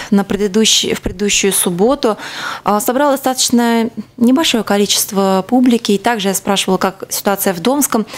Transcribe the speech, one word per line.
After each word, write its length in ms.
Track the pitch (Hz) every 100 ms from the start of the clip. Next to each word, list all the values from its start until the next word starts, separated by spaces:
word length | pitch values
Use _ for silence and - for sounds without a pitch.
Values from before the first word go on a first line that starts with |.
| -
на 140 | 202
предыдущий, 680 | 196 196 208 214 214 - 196
в 80 | -
предыдущую 500 | - 185 202 - 196
субботу, 640 | 190 196 175 226 277 233 202 - - - -
а, 160 | - 208
собрал 300 | 208 247 294
достаточно 800 | 269 262 254 - 240 233 226 226 - - -
небольшое 480 | 233 262 339 226
количество 800 | - 202 202 - - 196 190 190 185
публики. 460 | 247 254 233 -
И 60 | 196
также 300 | 233 233 196
я 60 |
спрашивала, 440 | 185 196 196 - 185
как 260 | 190 - -
ситуация 420 | - 208 196 302
в 80 | 170
Домском. 460 | 196 285 - 226 208